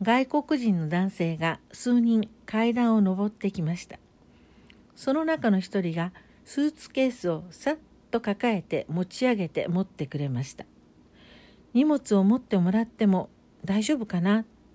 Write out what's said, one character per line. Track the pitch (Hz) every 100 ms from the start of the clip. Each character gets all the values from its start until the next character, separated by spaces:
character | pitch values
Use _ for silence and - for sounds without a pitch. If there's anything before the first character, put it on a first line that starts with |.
外 | 196 247 262
国 | 302 285 294
人 | 233 175
の | 151
男 | 175 190
性 | - 165 160
が | 165 - -
数 | - 247 240
人 | 233 226 - - -
階 | 220 233
段 | 240 240 220
を |
上 | 190 185 208
っ |
て | - 196
き | 196
ま | 156 175
し | -
た。 | - _ _ _ _ _ _ - - _ -
そ | -
の | 302
中 | 320 311 233
の | 190
一 | 180 196
人 | 175
が | 165 180 - - _
ス | - 277
ー | 294
ツ | - -
ケ | 262 262
ー |
ス | 247 175
を | 160 175
さ | - 277
っ | 311 - _ _
と | 233
抱 | 214 202 240
え | 196
て | - 156 -
持 | 160
ち | 180 - 254
上 | 214
げ | 170
て | 156 -
持 | 175
っ |
て | 196 - 143
く | 147
れ | 143
ま | 123
し | 135
た。 | - - _ _ _ _ - - - - - _
荷 | 240
物 | 302 285 - 202
を |
持 | 196 254
っ |
て | - 196
も | 175
ら | 214
っ | 226
て | - 208
も | 185 - _ _ _
大 | - 202
丈 | 214
夫 | 294
か | 208 180
な | 185 220 226 _ _